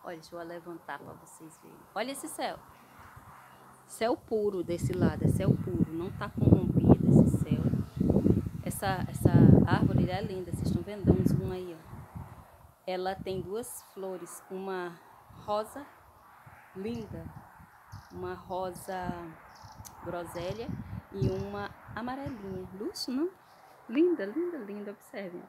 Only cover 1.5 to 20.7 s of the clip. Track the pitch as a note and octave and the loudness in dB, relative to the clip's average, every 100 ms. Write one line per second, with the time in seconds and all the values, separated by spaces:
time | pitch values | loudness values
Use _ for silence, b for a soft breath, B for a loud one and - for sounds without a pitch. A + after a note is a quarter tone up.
1.5 | - - - - - A#3+ C4+ D#4 - B3 | -20 -20 -20 -10 -6 -6 -6 -10 -6 -6
2.5 | E3+ - - - - - - - - - | -6 -14 -20 -20 -20 -20 -20 -20 -20 -20
3.5 | - - - - - A3+ D#4 - A3+ G#3 | -20 -20 -20 -20 -4 -2 -2 -2 0 0
4.5 | G3 E3 E3+ - F3+ F3 D3+ E3 - F#3+ | -2 -4 -2 -2 2 2 4 2 2 4
5.5 | - - F4+ - E3 F3+ - G#3 - - | 2 2 0 0 0 -6 -6 -6 4 8
6.5 | - - - - - - - - - - | 8 8 2 8 8 8 8 8 4 0
7.5 | - - - - - - - - - - | 2 2 0 -4 -2 2 4 4 2 0
8.5 | - - - G3+ F#3+ - - - F3 F#3 | -8 -8 -4 -4 -2 -4 2 4 8 10
9.5 | F#3+ - F#3+ - - F3+ F3+ G#3 F#3+ F3+ | 10 8 2 2 2 0 -2 -4 -6 -8
10.5 | - - - F#3 G#3 F3 F3 F3+ - F#3+ | -6 -2 -4 -4 -2 4 4 4 2 -2
11.5 | F#3 F3+ D#3+ - - - - - - - | -6 -8 -12 -16 -18 -16 -14 -14 -18 -20
12.5 | - - _ - F3+ F#3 F#3+ G3 F#3+ F3 | -20 -20 _ -8 -4 -4 -6 -6 -6 -6
13.5 | G#3 B3 - - - F#3+ F#3 E3+ - - | -8 -8 -14 -16 -10 -8 -8 -12 -16 -12
14.5 | F#3+ F#3+ F#3 F3 E3+ - - - - - | -10 -6 -6 -8 -10 -20 -20 -20 -18 -4
15.5 | G#3 A3 C4+ C#4+ - - - - - - | -4 -4 -10 -16 -20 -20 -20 -20 -20 -20
16.5 | - - F#3 G3+ A#3+ G#3 E3+ E3 D#3+ - | -20 -20 -10 -8 -8 -8 -12 -12 -16 -20
17.5 | - - - - - - F3+ F3+ F#3 F3+ | -20 -20 -20 -18 -18 -16 -10 -10 -10 -8
18.5 | F#3 F#3 F3+ - F#3 F3+ F3 E3+ E3 - | -6 -4 -8 -10 -8 -6 -8 -12 -16 -20
19.5 | - - - - - E3 F3 E3+ F3 F3 | -20 -20 -18 -18 -14 -10 -8 -8 -8 -8
20.5 | G3+ A#3+ | -8 -8